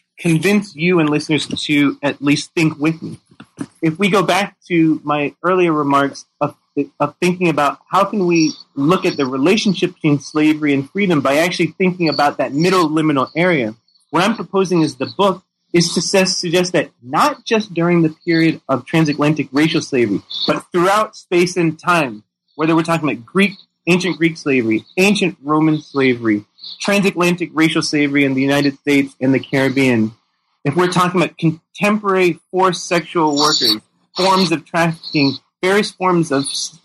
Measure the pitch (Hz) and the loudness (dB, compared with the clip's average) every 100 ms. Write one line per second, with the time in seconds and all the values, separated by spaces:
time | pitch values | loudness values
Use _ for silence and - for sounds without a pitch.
0 | _ - 170 160 175 208 202 139 175 175 | _ -6 -2 0 2 0 -2 -4 0 2
1 | 147 151 151 156 - - - 147 143 - | 2 -2 -2 -4 -2 -8 -2 0 0 0
2 | 143 131 143 156 - - 156 147 156 160 | -6 -4 -6 -6 -6 -2 -2 0 -4 -4
3 | - - _ - - - - _ 165 160 | -12 -16 _ -20 -20 -14 -14 _ -4 0
4 | 202 196 180 180 202 _ - 170 160 151 | 0 2 2 0 -2 _ -4 0 2 0
5 | 147 147 139 - 170 185 175 151 143 139 | -2 -4 -4 -4 -2 2 2 0 0 0
6 | 139 139 - _ 143 - _ 147 139 _ | 0 -6 -20 _ -6 -6 _ -8 -8 _
7 | 147 - 175 180 175 147 143 - _ 180 | -6 -2 -2 0 0 0 -2 -4 _ 0
8 | 196 214 175 170 156 - _ - 143 185 | 0 0 0 2 0 -2 _ -2 0 2
9 | 180 - 131 131 151 214 214 170 175 - | 0 -2 -4 0 2 2 0 -2 -4 -2
10 | 156 143 - 151 151 156 147 139 139 196 | 0 0 -2 0 2 2 0 -2 -2 -2
11 | 202 151 131 143 175 180 165 - 185 180 | 0 0 2 0 0 0 -4 0 -2 0
12 | 160 - 143 - 127 139 175 185 156 156 | -2 0 0 0 -4 0 2 2 2 0
13 | 156 139 127 156 180 160 107 117 _ _ | 0 0 -2 0 0 0 -2 -8 _ _
14 | _ 156 202 220 180 196 190 175 151 - | _ 0 0 -2 -4 -2 0 2 0 -2
15 | 127 - 196 185 _ _ _ 175 165 185 | -8 0 0 0 _ _ _ 0 0 -2
16 | - 196 185 - 175 175 180 160 - _ | 0 0 0 -2 -2 -2 0 -2 -4 _
17 | 120 156 285 277 - 220 214 170 170 175 | -6 0 0 -2 -2 -2 -2 -2 2 2
18 | 160 156 170 165 160 - - 131 - 165 | 2 -2 -2 2 2 0 -4 -4 0 0
19 | 151 - 147 139 131 135 160 160 - 131 | 0 0 0 0 -2 0 0 0 -2 0
20 | 110 92 - - - 151 - 180 180 208 | 0 -2 -6 -6 -4 -4 -4 0 2 2
21 | 214 - - 175 175 180 165 160 175 170 | -2 -8 -2 0 0 0 -2 -2 -2 0
22 | 135 107 _ _ _ - 160 165 165 165 | -2 -8 _ _ _ -4 0 0 0 -2
23 | 151 117 120 185 202 - _ _ - 180 | -2 -6 -4 -2 0 -2 _ _ 0 0
24 | 185 156 165 160 151 131 113 110 - - | 0 -2 -2 -2 -2 0 0 -2 -2 0
25 | 196 202 185 - 135 156 156 151 - 139 | 0 2 -2 -4 -2 0 2 0 -4 0
26 | 135 120 113 104 - _ - - - 202 | 0 0 0 -2 -4 _ -20 -8 -2 0
27 | 196 165 175 180 160 147 160 160 - 151 | 0 0 0 0 -4 0 0 0 -2 0
28 | 147 143 139 131 139 143 143 139 147 143 | 0 2 0 0 0 2 0 -2 0 0
29 | 139 - 131 131 - 139 135 135 131 117 | 0 -2 0 0 0 -2 0 2 2 2
30 | 110 - _ _ _ _ 143 170 180 180 | 0 -4 _ _ _ _ -2 0 0 0
31 | 180 180 151 - 160 160 _ - 208 214 | 0 0 -2 0 -2 -2 _ -2 0 0
32 | 202 190 180 156 _ 185 185 180 - 175 | 0 2 2 -2 _ 0 0 -2 -4 -4
33 | 156 175 156 143 151 151 127 107 - _ | -2 0 0 2 0 0 -2 -4 -8 _
34 | _ - 175 190 175 160 - 170 170 160 | _ -2 2 2 2 -2 -4 -2 -2 -2
35 | - 160 139 139 _ _ 185 202 208 - | -4 0 0 -2 _ _ 0 0 0 -2
36 | 185 175 160 139 139 - - - | 0 0 0 -2 -2 -8 -10 -6